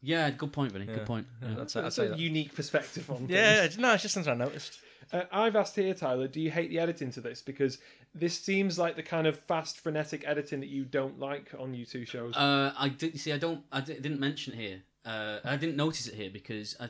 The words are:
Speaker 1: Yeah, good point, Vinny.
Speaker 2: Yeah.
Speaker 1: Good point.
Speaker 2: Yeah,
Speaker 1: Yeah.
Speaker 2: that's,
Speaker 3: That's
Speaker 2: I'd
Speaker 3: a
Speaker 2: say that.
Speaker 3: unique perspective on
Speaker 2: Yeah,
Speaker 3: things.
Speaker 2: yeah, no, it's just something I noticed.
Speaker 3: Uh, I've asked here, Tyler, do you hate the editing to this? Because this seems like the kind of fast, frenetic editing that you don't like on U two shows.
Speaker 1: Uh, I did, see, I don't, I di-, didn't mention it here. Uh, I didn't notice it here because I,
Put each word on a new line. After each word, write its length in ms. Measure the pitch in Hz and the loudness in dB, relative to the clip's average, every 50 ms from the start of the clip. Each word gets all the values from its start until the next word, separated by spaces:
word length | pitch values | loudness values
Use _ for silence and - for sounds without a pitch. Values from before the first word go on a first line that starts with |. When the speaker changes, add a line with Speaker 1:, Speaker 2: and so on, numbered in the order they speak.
Speaker 1:
Yeah, 280 | 127 139 165 165 156 143 | -2 0 2 4 4 2
good 200 | 127 - 151 143 | 2 0 -4 -4
point, 200 | - 147 139 120 | 0 0 0 0
Vinny. 140 | 98 95 98 | 0 -4 -4
Speaker 2:
Yeah. 100 | 110 110 | -4 -4
Speaker 1:
Good 100 | 110 107 | -4 -2
point. 220 | 110 117 110 - - - - | -2 -2 -2 -4 -6 -10 -8
Speaker 2:
Yeah, 80 | 127 117 | -6 -4
Speaker 1:
Yeah. 60 | 110 | -4
Speaker 2:
that's, 180 | 120 - - - | -4 -4 -2 -2
Speaker 3:
That's 260 | - - 190 - 247 | -2 -2 0 0 2
Speaker 2:
I'd 40 | 214 | 2
Speaker 3:
a 40 | |
Speaker 2:
say 0 | 180 | 2
that. 100 | 165 160 | 2 0
Speaker 3:
unique 360 | 170 165 156 156 151 147 - | 0 0 0 0 0 -2 -4
perspective 540 | - 147 - - 147 147 - - - 165 147 | -6 -2 0 2 0 0 0 -6 -10 -8 -6
on 160 | 131 120 131 131 | -6 -4 -2 2
Speaker 2:
Yeah, 320 | 180 196 220 214 214 214 | 4 6 8 8 8 8
Speaker 3:
things. 140 | 180 160 170 | 6 4 4
Speaker 2:
yeah, 40 | 214 | 4
no, 120 | 254 247 214 | 4 6 6
it's 80 | 180 214 | 4 4
just 100 | 202 - | 0 -2
something 160 | 196 160 147 120 | 0 2 2 2
I 20 | |
noticed. 440 | 120 123 143 - 147 - - - - - - - - - - | 2 0 0 -2 -6 -10 -12 -14 -18 -20 -20 -20 -20 -10 -4
Speaker 3:
Uh, 120 | - 180 180 - | -4 -4 -2 0
I've 240 | - 202 220 226 208 | 2 4 4 6 6
asked 200 | 214 196 - - | 4 4 2 2
here, 180 | 208 190 190 185 | 0 0 0 0
Tyler, 340 | 185 160 131 127 127 131 | 0 0 0 2 2 0
do 120 | 135 131 156 | -2 -2 -2
you 80 | 160 156 | -2 0
hate 180 | 143 170 165 - | 0 0 0 0
the 100 | - 165 | 0 2
editing 320 | 165 170 170 - 143 123 | 2 0 0 -2 -4 -6
to 100 | - 127 | -6 -6
this? 200 | 117 117 117 - | -8 -8 -8 -8
Because 360 | - 139 135 - 139 131 123 - - - - - - _ - | -10 -10 0 2 2 2 2 -2 -12 -20 -20 -20 -20 _ -4
this 260 | 160 165 170 170 - | -2 -2 -2 -2 -2
seems 380 | - 196 196 190 196 190 165 | -2 2 2 4 4 2 2
like 180 | 175 170 170 156 | 2 0 0 0
the 80 | 160 156 | -4 -4
kind 220 | - 175 160 160 | -2 0 2 4
of 120 | 156 143 - | 4 2 2
fast, 400 | - - 170 160 156 - - - | 0 0 0 0 0 -4 -8 -4
frenetic 440 | - 165 151 151 151 - 160 143 143 | -2 0 0 0 0 -2 -4 -4 -2
editing 340 | 147 147 147 143 - 151 135 | 0 0 0 0 -2 -4 -4
that 100 | 139 139 | -4 -4
you 160 | 139 139 135 | -4 -4 -2
don't 340 | 127 147 139 135 135 143 - | 0 0 0 0 0 -2 -4
like 320 | 135 139 143 143 139 - - | -4 -4 -4 -6 -8 -12 -12
on 160 | 135 131 131 127 | -10 -8 -6 -6
U 120 | 120 120 | -8 -8
two 200 | - - 127 120 | -8 -8 -8 -6
shows. 300 | - - 123 117 120 117 | -6 -6 -6 -6 -4 0
Speaker 1:
Uh, 380 | 131 143 139 139 139 139 139 - | 2 4 4 6 4 4 2 2
I 120 | 131 139 139 | 2 0 0
did, 300 | 131 - 160 165 160 143 | 0 0 -2 -4 -2 -4
see, 120 | - 156 147 | -2 -2 0
I 40 | |
don't, 260 | 139 165 165 165 - - _ | 0 0 0 0 -2 -6 _
I 100 | 135 135 | -4 -4
di-, 140 | 131 151 151 131 | -4 -4 -6 -4
didn't 200 | 135 151 151 135 | -4 -2 0 0
mention 340 | 139 143 143 - - 131 107 | 0 0 0 -2 -6 -8 -6
it 40 | 117 | -6
here. 220 | 110 98 92 95 95 _ _ _ - | -6 -6 -6 -8 -14 _ _ _ -8
Uh, 340 | 113 110 110 107 107 107 104 - | -6 -4 -4 -2 -4 -4 -4 -2
I 120 | 123 143 | -2 -2
didn't 200 | 139 156 165 143 | 0 0 0 0
notice 320 | 143 151 160 160 - - | 2 2 2 0 -2 -6
it 60 | 117 107 | -8 -6
here 140 | 107 101 95 | -8 -8 -8
because 440 | 98 98 - - 113 107 101 - - - | -8 -10 -8 -6 -6 -6 -6 -8 -8 -8
I, 100 | 120 117 | -10 -10